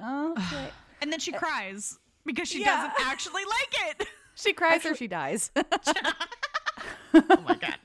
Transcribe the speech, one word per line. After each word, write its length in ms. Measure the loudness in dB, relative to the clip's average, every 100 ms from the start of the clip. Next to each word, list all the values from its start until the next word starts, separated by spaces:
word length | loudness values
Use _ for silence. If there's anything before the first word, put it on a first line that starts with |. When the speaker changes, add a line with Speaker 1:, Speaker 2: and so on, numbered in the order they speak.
Speaker 1:
"Oh, 320 | -6 -4 -2
Speaker 2:
<sighs> 60 | -2
Speaker 1:
okay." 300 | -4 -4 -8 -12 -20 -10
Speaker 2:
And 100 | -6
then 60 | -4
she 140 | -4
Speaker 3:
Uh, 60 | -4
Speaker 2:
cries 600 | -2 -2 -4 -8 -10 -12 _ _
because 220 | -6 -4 -4
she 120 | 0
Speaker 3:
yeah. 60 | 2 2 0
Speaker 2:
doesn't 120 | -2 -2
actually 340 | -2 -6 -6
like 560 | -2 -2 -2 -2 -4 -6
it. 80 | -8
<laughs> 60 | -12 -20 -4
Speaker 3:
She 120 | -2
cries 320 | 2 4 4
or 60 | 0
Speaker 1:
Actually 60 | -4
Speaker 3:
she 100 | -6
dies. 420 | -4 -4 -4 -2
<laughs> 40 | -4
Speaker 2:
<laughs> 1600 | -2 0 0 0 -2 -4 -8 -8 -8 -6 -8 -8 -12 -14 6
Oh 260 | 8 10 6
my 120 | 4 -2
God. 200 | -2 -6